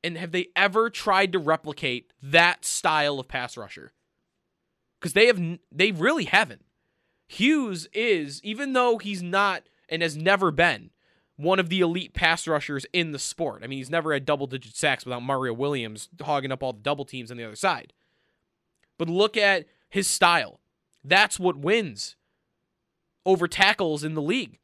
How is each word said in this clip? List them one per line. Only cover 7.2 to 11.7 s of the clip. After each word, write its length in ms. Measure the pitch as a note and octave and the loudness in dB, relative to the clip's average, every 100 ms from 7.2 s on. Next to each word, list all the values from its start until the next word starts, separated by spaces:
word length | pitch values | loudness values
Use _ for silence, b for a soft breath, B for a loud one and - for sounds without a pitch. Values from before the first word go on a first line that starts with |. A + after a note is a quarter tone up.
| _ | _
Hughes 580 | - B3 D#4 A#3+ F3+ D#3+ | 0 2 2 0 -6 -6
is, 500 | G#3 A#3 F#3 C#3+ C#3 | -4 0 0 -2 -10
even 300 | G3+ A3 C#4+ | -10 -8 -2
though 260 | B3+ B3 A#3+ | 0 2 0
he's 240 | G3+ F#3+ | -2 -8
not 460 | F3 G3 G3+ F3+ _ _ _ | -2 0 0 -2 _ _ _
and 140 | D#3+ | -2
has 140 | E3 D3 | -2 0
never 340 | E3+ G3 F#3 | 2 4 2
been 400 | C#3+ E3+ A2 - _ _ _ _ - | 4 2 2 -8 _ _ _ _ -6
one 220 | D#3 F#3+ | 0 0
of 100 | E3+ | 0